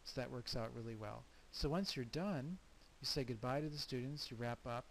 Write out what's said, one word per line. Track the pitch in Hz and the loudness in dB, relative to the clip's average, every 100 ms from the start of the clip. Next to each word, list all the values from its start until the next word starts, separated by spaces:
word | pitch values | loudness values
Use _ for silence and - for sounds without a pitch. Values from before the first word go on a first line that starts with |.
So | - - | -4 -2
that | 123 | -2
works | 127 - | -2 0
out | - 113 | 0 0
really | 120 113 | -2 -4
well. | 110 107 113 - - - | -4 -4 -6 -10 -18 -10
So | - 147 | 0 4
once | 165 196 143 | 4 4 0
you're | |
done, | 117 147 196 160 139 185 - - - - | 0 2 2 2 0 -4 -8 -20 -20 -4
you | - | 2
say | 151 | 2
goodbye | 123 113 127 139 | 2 2 2 2
to | 151 | 2
the | 147 | -2
students, | - 127 127 147 - | 0 0 0 -2 -4
you | 113 | -2
wrap | 120 120 | 0 0
up | 131 120 - | -2 -2 -4